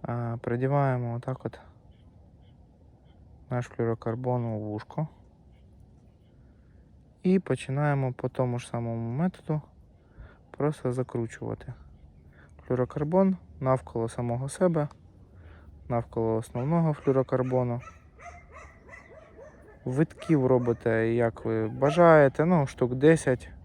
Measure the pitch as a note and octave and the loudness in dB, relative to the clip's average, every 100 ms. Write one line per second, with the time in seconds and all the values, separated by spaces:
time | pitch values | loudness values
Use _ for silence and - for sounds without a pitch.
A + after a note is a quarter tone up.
0 | - A#2+ A#2+ A#2 - A#2+ C3 C#3+ C#3 B2+ | -6 -6 -4 -6 -4 -2 0 2 2 0
1 | A#2+ A#2 B2 C3 A2 - - - - - | -4 -6 -6 -8 -8 -12 -20 -20 -20 -20
2 | - - - - - - - - - - | -20 -20 -20 -20 -20 -20 -20 -20 -20 -20
3 | - - - - - B2 A#2+ - A#2 A2+ | -20 -20 -20 -20 -6 -6 -6 -4 -2 -2
4 | A#2 A2+ B2+ B2 A#2 G#2+ G#2+ G#2 - - | -4 -4 -2 -2 -2 -6 -6 -8 -8 -8
5 | D#3 - - - - - - - - - | -8 -10 -20 -20 -20 -20 -20 -20 -20 -20
6 | - - - - - - - - - - | -20 -20 -20 -20 -20 -20 -20 -20 -20 -20
7 | - _ F#3 F#3+ - B2+ - C3+ D3 C#3 | -20 _ 2 2 2 -4 -2 -2 0 0
8 | C3 B2 B2+ - B2+ A#2+ - A#2+ A#2 A#2 | -2 -4 -6 -2 -2 -2 -6 -6 -4 -4
9 | A2+ B2 F3+ - - D#3 - - - - | -4 -2 -2 -4 -6 -6 -6 -20 -20 -20
10 | _ - - - - - C#3+ D3 B2+ B2 | _ -20 -20 -20 -20 -4 -2 -2 -4 -4
11 | B2+ B2 A#2 - A2+ A2+ - - - - | -4 -4 -6 -8 -10 -10 -12 -16 -18 -20
12 | - - - - - - - B2+ B2 - | -20 -20 -20 -20 -20 -20 -4 -2 -2 -4
13 | D3+ F#3 G3 F#3 - - C3 C3 - A#2 | 0 4 4 0 -8 -6 0 0 -2 -4
14 | A2+ - A#2+ A#2+ C3+ - F#3 D#3+ D3 - | -4 -4 -4 -4 -6 0 2 2 -2 -8
15 | - - - - - - - - - A#2 | -20 -20 -20 -20 -20 -20 -20 -20 -4 -4
16 | A#2 - A2+ A2+ A#2 A#2+ C3 E3+ E3 D3 | -4 -4 0 -2 -2 -6 0 2 2 0
17 | - C3+ B2+ B2+ B2+ B2+ B2 A#2+ - - | 2 2 2 -2 0 0 0 -4 -8 -20
18 | - - - - - E5+ - - - - | -20 -20 -20 -20 -20 -20 -20 -20 -20 -20
19 | - - - - C#5+ - - - B2+ C3 | -20 -20 -20 -20 -20 -20 -20 -12 -6 -2
20 | E3 - - D3+ B2+ B2+ A#2+ A2+ A#2 A2+ | -2 -2 0 2 4 2 2 0 0 2
21 | A2+ A#2 A#2 - A2+ A2+ A2 B2 C3+ D#3 | 2 2 0 -2 -4 -2 -2 0 0 6
22 | E3+ D#3 C#3 - D#3+ F3+ C3+ - B2 B2+ | 8 10 8 4 2 2 0 0 -2 4
23 | D3 D#3+ - B2+ - - | 6 6 2 -2 -4 -18